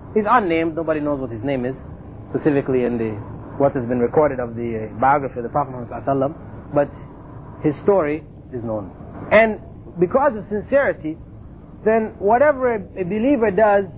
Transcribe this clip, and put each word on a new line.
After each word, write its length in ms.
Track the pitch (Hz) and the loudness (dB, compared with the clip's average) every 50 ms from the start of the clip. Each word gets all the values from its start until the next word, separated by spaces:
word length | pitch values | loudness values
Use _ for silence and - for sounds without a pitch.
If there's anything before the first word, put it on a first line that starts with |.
| - - - | -10 -4 -2
He's 120 | 220 208 | 0 2
unnamed, 500 | 202 240 247 208 170 165 165 165 165 156 | 4 4 4 4 2 2 0 0 0 -2
nobody 240 | 160 160 156 156 151 | -2 -2 -2 0 0
knows 200 | 147 147 147 135 | 0 -2 -2 -2
what 100 | 131 120 | -4 -6
his 120 | 117 110 113 | -6 -6 -4
name 240 | 139 139 127 120 | -2 -2 0 -2
is, 80 | 127 131 - - - - - - - - - - - | -2 -4 -6 -10 -16 -16 -16 -16 -16 -16 -16 -8 -6
specifically 540 | - 135 - 160 143 139 131 - 131 127 123 | -4 0 2 2 2 2 2 2 2 2 2
in 120 | 117 120 | 2 0
the, 140 | 117 113 110 107 104 110 - - - - - - - | 0 -2 -2 -4 -6 -8 -12 -12 -14 -14 -8 -2 2
what 140 | 139 139 139 | 2 2 2
has 100 | 139 120 | 0 -2
been 140 | 117 127 123 | 0 0 0
recorded 420 | 120 117 - 160 151 143 135 127 | 0 2 4 4 4 4 2 -2
of 140 | 123 117 117 | -6 -6 -6
the, 340 | 117 120 117 113 110 110 110 | -6 -6 -4 -4 -6 -6 -8
uh, 120 | 107 107 | -4 0
biography 400 | 127 131 143 151 135 127 - 123 | 2 4 4 2 0 -2 -6 -6
of 20 | 117 | -6
the 80 | 117 | -4
Prophet 220 | - 147 135 131 131 | -2 -2 -2 -2 -6
Muhammad 180 | 123 117 113 | -10 -10 -10
sallallahu 160 | 123 117 - | -10 -6 -2
alaihi 280 | 143 139 135 131 143 165 | 0 0 2 0 0 -2
wasallam, 400 | - - - - - - - - | -6 -14 -16 -16 -16 -10 -2 0
but 160 | 143 143 - - - - - - - - - - - - - - - - | 0 0 0 -2 -10 -18 -18 -18 -18 -18 -18 -18 -18 -16 -16 -10 -4 -2
his 120 | 156 139 | -2 -2
story 480 | - - 208 202 190 160 147 151 156 - - - - - - - | 0 2 4 4 4 4 2 0 -4 -6 -12 -18 -20 -14 -12 -10
is 80 | 120 110 | -8 -6
known. 280 | 113 110 107 98 92 - - - - - - - - | -4 -4 -4 -6 -8 -12 -16 -16 -14 -14 -12 0 4
And 300 | 190 214 226 220 214 - - - - - - - - 170 | 6 6 6 6 2 -2 -8 -14 -18 -18 -18 -12 -4 0
because 360 | 180 175 180 262 277 294 220 | 0 2 4 4 4 2 2
of 100 | 214 175 | 0 -4
sincerity, 720 | - 202 208 180 - 262 285 269 208 160 - - 156 160 - - - - - - - - - - - - - - | -6 -6 -6 -2 2 2 2 4 2 0 -2 -4 -8 -8 -8 -10 -18 -18 -18 -18 -18 -18 -20 -20 -20 -14 -2 2
then 300 | 208 220 220 220 208 - - | 2 4 4 2 0 -4 -2
whatever 560 | 180 202 226 247 285 302 285 254 254 247 233 | 2 4 4 6 6 4 4 4 2 0 0
a, 260 | 208 185 - - 190 | -2 -4 -8 -8 -6
a 40 | 185 | -4
believer 460 | 170 202 220 226 277 294 240 226 214 | -2 -2 0 2 2 4 4 2 2
does 340 | 185 196 220 208 202 202 196 170 139 | 4 4 6 6 6 4 2 0 -6